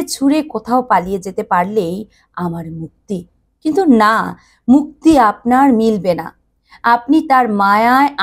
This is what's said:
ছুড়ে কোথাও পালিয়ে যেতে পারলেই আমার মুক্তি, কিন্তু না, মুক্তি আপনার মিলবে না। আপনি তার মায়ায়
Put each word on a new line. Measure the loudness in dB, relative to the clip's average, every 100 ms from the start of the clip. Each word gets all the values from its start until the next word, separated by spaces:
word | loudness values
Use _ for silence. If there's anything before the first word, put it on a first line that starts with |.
| -2
ছুড়ে | -2 -2 0
কোথাও | -2 -8 -4 -2
পালিয়ে | 0 -2 -2 -6
যেতে | -8 -8
পারলেই | -4 -2 -2 -4 -4 -6 -12 _ _ -10
আমার | -8 -8 -12
মুক্তি, | -14 -14 _ -10 -10 -10 _ _ _ -4
কিন্তু | 0 2 4
না, | 4 0 -4 -10 _ _ 2
মুক্তি | 2 0 -2 2 4
আপনার | 4 0 0 2 4
মিলবে | 2 0 0 -2 -4
না। | -6 -16 _ _ _ -6
আপনি | 0 0 2 0 2
তার | 2 2
মায়ায় | 0 0 2 2 2 0 -2